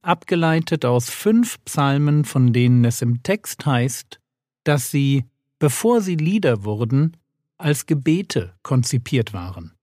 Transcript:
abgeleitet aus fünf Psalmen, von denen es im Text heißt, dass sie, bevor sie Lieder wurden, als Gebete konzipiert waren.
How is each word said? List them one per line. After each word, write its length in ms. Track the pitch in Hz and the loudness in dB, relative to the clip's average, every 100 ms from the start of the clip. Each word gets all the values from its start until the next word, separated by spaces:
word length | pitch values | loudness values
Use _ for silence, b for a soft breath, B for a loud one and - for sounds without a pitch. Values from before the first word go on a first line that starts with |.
abgeleitet 800 | 180 170 - 175 165 160 160 160 | -2 -4 0 0 2 2 0 -2
aus 240 | 123 123 123 | 2 0 -2
fünf 560 | - 208 226 233 - | -4 2 2 2 -6
Psalmen, 640 | - - 139 139 147 147 147 | -8 0 2 2 2 2 0
von 260 | 131 123 | 2 4
denen 320 | 120 123 123 | 4 4 4
es 160 | 120 - | 2 0
im 220 | 120 120 | -2 -2
Text 420 | - 208 - - | -2 -4 -4 -6
heißt, 560 | 151 123 127 - - - _ _ _ _ | -2 0 -2 -6 -16 -20 _ _ _ _
dass 260 | - 147 - | -2 -2 0
sie, 340 | 147 139 139 123 _ _ _ | -2 2 0 -2 _ _ _
bevor 440 | 151 - 226 240 | -2 0 0 0
sie 140 | 190 170 | 0 -2
Lieder 460 | 156 208 156 110 | 0 0 0 0
wurden, 520 | 104 107 117 135 160 - _ _ _ _ | -2 -4 0 0 0 -4 _ _ _ _
als 300 | 160 147 - | -2 -2 -2
Gebete 680 | 151 143 170 196 127 90 _ | -2 0 -2 -2 -6 -6 _
konzipiert 680 | - 131 120 131 - 131 110 | -2 -2 0 -4 -2 -4 -2
waren. 460 | 92 90 90 82 _ | -8 -12 -14 -18 _